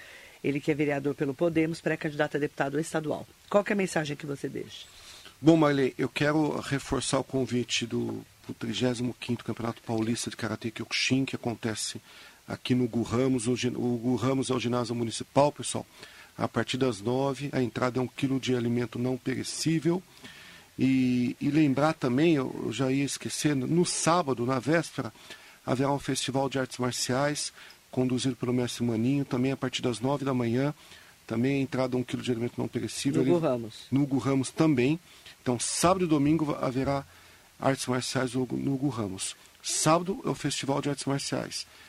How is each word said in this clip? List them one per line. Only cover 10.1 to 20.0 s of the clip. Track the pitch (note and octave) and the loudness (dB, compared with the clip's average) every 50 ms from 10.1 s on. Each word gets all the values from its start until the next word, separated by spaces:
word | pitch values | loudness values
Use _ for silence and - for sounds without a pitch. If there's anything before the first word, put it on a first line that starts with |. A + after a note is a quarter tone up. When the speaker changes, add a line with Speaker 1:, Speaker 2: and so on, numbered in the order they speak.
| A#2+ - - A2+ | -2 -2 -4 -6
Speaker 2:
de | - - | -6 -6
Karatê | - G#2+ A2 - - A#2 | -4 -4 -4 -4 -6 -8
Kyokushin, | - - A2+ - - - - - C3 C3 C3+ | -6 -8 -8 -6 -4 -2 0 2 2 2 2
que | - - | -2 -4
acontece | - - A#2+ A2 - - A#2 G#2+ - - - - A#2+ - - - - - - - - _ - | -6 -4 -6 -6 -2 -4 -4 -4 -4 -6 -8 -8 -10 -14 -16 -20 -20 -20 -20 -20 -20 _ -10
aqui | A2 - - - B2+ | -10 -8 0 0 2
no | B2+ B2 A#2 | 2 2 2
Gu | G#2+ A#2+ | 0 -2
Ramos. | G#2+ - G#2+ A#2+ C3 C3 C3 B2+ G#2+ A#2+ | 0 0 2 2 2 2 2 2 2 0
O | B2+ | 0
gin-, | A2+ A#2+ B2 A#2 | 0 0 -2 -2
o | - A#2+ B2 A#2+ A#2 | 0 -2 -2 -2 0
Gu | A2+ B2 B2+ A2 | 0 0 0 2
Ramos | A2+ C3+ C3+ C3 B2 - | 2 0 0 0 0 0
é | B2+ | -2
o | B2+ | 0
ginásio | G#2+ A#2+ A#2+ B2 A#2+ G#2+ A#2+ | 0 0 0 0 0 -2 -2
municipal, | A#2+ A#2+ A2+ - - - - _ C3+ C#3+ D3 | -2 -2 -4 -4 -6 -10 0 _ 4 4 4
pessoal. | - - B2+ - - A2+ A2 - - - - - - - - - - - | 2 -2 -8 -6 -6 -6 -8 -8 -16 -20 -20 -20 -20 -20 -20 -20 -6 -4
A | A#2 A2+ | -4 -2
partir | - A#2+ A2 - - B2+ | 0 -2 0 0 0 0
das | C3 B2+ A2+ F#2+ | 0 0 0 -2
nove, | G2+ A#2 B2 C3 C#3 C#3 C3 B2 C#3+ C#3 | -2 -2 0 0 0 0 -2 -4 -6 -4
a | - C3+ | 0 0
entrada | B2+ G#2+ - B2+ B2+ B2+ A#2+ C3 | 0 0 0 0 -2 0 0 0
é | B2+ | -2
um | A#2 | -2
quilo | - - C#3 C3 C3+ C3 | -2 -2 -2 0 0 -2
de | A#2+ B2 B2+ | 0 0 0
alimento | B2 A#2 A#2+ A#2 A#2+ A#2+ A2+ - A#2+ | 0 0 0 0 0 -2 -2 -4 -4
não | A#2+ B2+ C3 B2 | -2 -2 -2 -2
perecível. | - C3+ B2 A2+ G#2+ - - - - D#3 E3 D#3+ C3+ E3 E3+ F#3 | -4 -4 -4 -4 -6 -6 -6 -4 -2 0 0 2 2 0 0 0